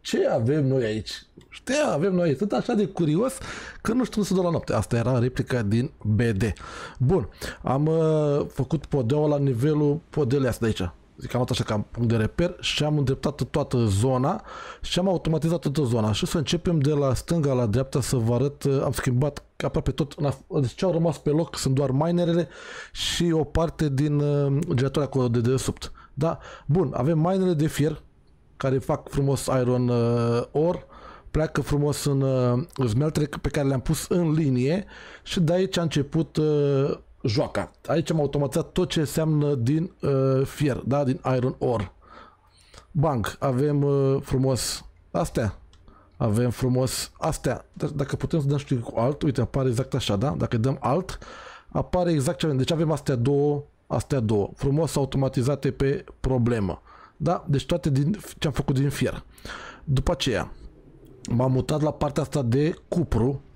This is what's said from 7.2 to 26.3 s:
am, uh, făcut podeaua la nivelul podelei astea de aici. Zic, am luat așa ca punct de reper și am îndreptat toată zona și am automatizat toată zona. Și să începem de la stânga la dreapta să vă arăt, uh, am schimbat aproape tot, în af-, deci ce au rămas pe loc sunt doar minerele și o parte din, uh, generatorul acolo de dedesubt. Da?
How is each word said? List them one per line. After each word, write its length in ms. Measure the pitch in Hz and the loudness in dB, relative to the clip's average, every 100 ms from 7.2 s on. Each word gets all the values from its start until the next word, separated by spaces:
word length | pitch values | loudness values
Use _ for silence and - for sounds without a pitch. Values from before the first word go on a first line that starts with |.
| 107 - - - | 0 -10 -14 -6
am, 240 | - 131 151 | -2 0 2
uh, 600 | 160 160 156 151 143 - | 2 2 2 2 0 -2
făcut 380 | - 127 160 - | -4 -2 -2 0
podeaua 420 | 147 113 151 151 | 0 2 2 2
la 100 | 147 | 2
nivelul 640 | 139 117 143 151 147 151 - | 2 2 2 2 2 0 -4
podelei 400 | - 131 139 131 | -2 2 2 0
astea 180 | - 113 | 0 -2
de 60 | 101 | 0
aici. 120 | 87 - - - | -6 -8 -20 -16
Zic, 160 | - | -6
am 40 | 120 | -2
luat 120 | 123 | -2
așa 140 | 120 | -2
ca 220 | 113 107 - | -2 -2 -4
punct 180 | - 120 | -2 0
de 60 | 113 | 2
reper 400 | 110 - 175 175 | 0 0 -2 -2
și 240 | - - | -6 -2
am 140 | 151 151 | 0 2
îndreptat 440 | 131 135 - - | 0 0 -4 -4
toată 420 | 123 156 139 123 117 | -4 -2 0 2 2
zona 580 | 98 127 127 135 214 - - - - | 2 2 2 0 -2 -8 -16 -16 -12
și 180 | - 175 | -2 0
am 80 | 190 | 2
automatizat 520 | 175 - 160 160 170 | 0 0 0 0 0
toată 240 | 151 143 | -2 0
zona. 280 | 131 117 107 | 2 2 2
Și 140 | 104 170 | 0 0
să 120 | 175 | -2
începem 420 | 143 170 190 165 | 0 0 2 2
de 120 | 139 | 2
la 220 | 147 139 | 2 2
stânga 400 | 123 - 170 143 | 0 0 0 2
la 120 | 127 117 | 2 2
dreapta 360 | 117 135 147 | 0 0 -2
să 140 | 117 127 | 0 0
vă 180 | 113 | 2
arăt, 300 | 120 139 139 | 2 0 0
uh, 180 | 139 135 | 0 0
am 80 | 147 | 0
schimbat 520 | 123 - 123 143 - - _ | -2 0 2 0 -4 -20 _
aproape 340 | 151 - 139 | -2 -2 -2
tot, 220 | 127 139 - | -2 -4 -2
în 120 | 147 | -4
af-, 300 | - - 160 | -4 -4 -2
deci 120 | 127 | -2
ce 120 | - 190 | 0 0
au 60 | |
rămas 260 | 165 165 143 | 2 0 0
pe 120 | - | 0
loc 280 | 147 165 - | 0 0 -4
sunt 180 | 143 131 | 0 2
doar 160 | 139 | 2
minerele 560 | 131 160 175 170 170 160 - - - - | 2 2 2 2 2 -2 -8 -16 -16 -14
și 400 | - - - 175 | -8 -6 0 2
o 120 | 160 | 2
parte 460 | 143 - 160 - 151 | 0 0 -2 0 -2
din, 300 | 131 151 147 | 0 2 2
uh, 380 | 147 143 143 139 180 | 2 2 2 0 0
generatorul 400 | 139 135 156 135 | 0 2 0 0
acolo 200 | 135 123 | 0 2
de 120 | 117 | 2
dedesubt. 520 | 117 131 - - - - - | 2 0 -2 -6 -12 -16 -14
Da? 260 | - 160 | -4 -2